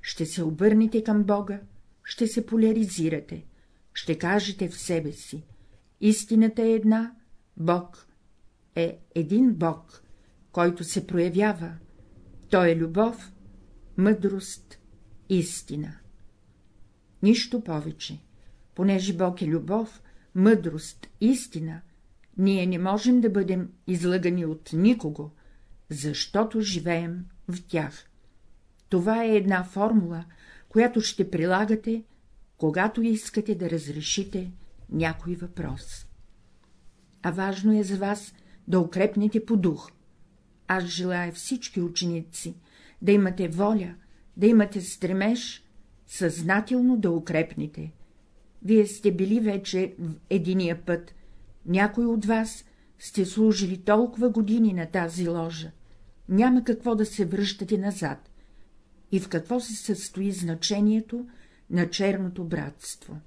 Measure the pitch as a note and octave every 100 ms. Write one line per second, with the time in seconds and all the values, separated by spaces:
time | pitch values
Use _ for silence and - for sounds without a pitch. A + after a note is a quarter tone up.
0 | - - D#3+ - E3 D#3+ G3+ G#3+ A3 A3+
1 | A3 G#3+ G3+ G3+ G3+ G3+ - - - _
2 | - - A3+ A#3 A3+ A3+ A3 A3 G#3 F3+
3 | D#3+ D#3 - D#3+ - _ _ _ _ -
4 | - D3+ E3+ G3+ G3 F#3+ F3+ - - E3+
5 | D#3 C#3+ - D3 - - - - _ _
6 | G#3+ G#3+ - A3+ A3 A3 A3+ A3 G#3+ A3
7 | A#3 B3 _ - _ - E3 F3 F3 -
8 | _ _ _ _ - _ _ - E3 -
9 | - - D3+ G3+ B3+ F3+ E3 D#3+ - -
10 | _ - _ _ _ - F3 F3 E3+ G3
11 | - F3 F3 E3+ G#3+ F3+ E3 D#3+ - -
12 | - - - - - G3 F3 E3 E3 E3+
13 | A3+ A#3 - - - - - - - -
14 | G3 G#3+ G3+ F#3+ - - - - _ -
15 | - - - F#3 E3 - - D3 D3+ D#3
16 | - - - _ _ _ _ _ - _
17 | _ _ G3 A#3 - B3 A3 D#3 D3+ D#3
18 | - D3+ - - - - - - F#3+ G3
19 | F#3+ E3+ F#3 F3+ D#3+ D#3+ D3+ G#3 A3+ -
20 | - - _ F#3 G3 G#3+ E3 D#3 - -
21 | - - A3 C4 - E3 D#3+ D#3+ - _
22 | _ _ - - F#3+ G3 F3+ F3+ F#3 G#3
23 | A3+ B3 A3+ G3 F#3 F#3 F3+ - - F3+
24 | F3 F#3 F3+ F3 E3 D#3 - D#3+ G3+ A#3+
25 | D#3 D3+ D3+ _ - - - - - D3+
26 | D3 D3 - G3+ A3 A3+ G#3 F3+ D#3 E3+
27 | E3+ F3 F3+ - - F3+ - E3 D3 -
28 | - _ _ _ - - _ _ _ F#3
29 | F#3 A3+ A3+ G#3+ G3 F#3+ F#3 G3 G#3+ A3
30 | E3+ E3 E3+ - - - - A3 A#3+ A#3
31 | G#3+ - F#3+ E3+ E3 F#3 G#3 A3 A3+ A3+
32 | A3 _ _ - - _ D#3+ D#3 G#3 G#3+
33 | A3+ G#3+ - - G#3+ F#3+ E3+ E3 C#3+ D3+
34 | D3 - G3 G3 F#3 F3+ - - - D#3
35 | D#3+ D#3+ F3 F3 F3 - D3+ C3+ - -
36 | - - - - _ _ _ _ - _
37 | _ _ F3 F3 F#3+ F#3+ G#3 G#3+ G3 G3
38 | G3 G3+ - - - - - F3+ E3+ F3+
39 | G#3 G#3 G#3 G#3+ A3 A3+ F3+ D#3 - _
40 | _ _ - _ _ _ - F#3 F3+ E3+
41 | F3+ F3+ F3 E3+ - B3+ - - F3 E3+
42 | F3 E3+ E3 - E3+ F3 _ _ - _
43 | F3+ G3+ F#3+ F#3 F3+ D#3+ G3+ A3 F3 F3
44 | - - - - G#3 A3+ G3+ G#3 F3+ -
45 | F3 F#3+ G3+ A#3+ - - - - - -
46 | _ - F3+ D#3+ E3 G3 G#3+ B3+ B3 B3
47 | G3 E3+ D#3+ D#3+ D#3+ D#3 D3+ D#3 D#3 -
48 | - _ _ - _ - G3 A3 G#3 -
49 | G#3 F3+ F#3+ A3+ G#3+ G3 G3 F#3 F#3 -
50 | E3 D#3 - F#3+ E3 F#3+ F3 E3+ - E3+
51 | E3+ - - - - - - F3+ G#3 G#3
52 | A#3+ A#3 G3+ A3+ A3 - - _ _ _
53 | - - F#3 G#3+ A3 F#3+ F#3+ F#3 - G#3
54 | A#3+ A#3 B3 A3+ G#3 A3+ A3 F3+ E3 F#3
55 | E3+ E3+ F3 E3+ E3 E3 D#3+ - - -
56 | - - - F#3 B3 B3+ A#3+ A3+ A#3+ A3
57 | G#3+ - F3+ F#3+ G3+ - F#3 G#3 G3 G3
58 | D3+ C3+ - - - - - - _ _
59 | - F#3+ F#3 E3 D#3+ B3 A#3+ G#3+ - G3
60 | - - G3 F#3 F3 E3 - G#3 G#3+ A3
61 | A3 A#3+ A#3+ - - _ _ F3 E3+ -
62 | G3 G3 F#3 F3+ E3+ D#3 C#3+ - - -
63 | - D#3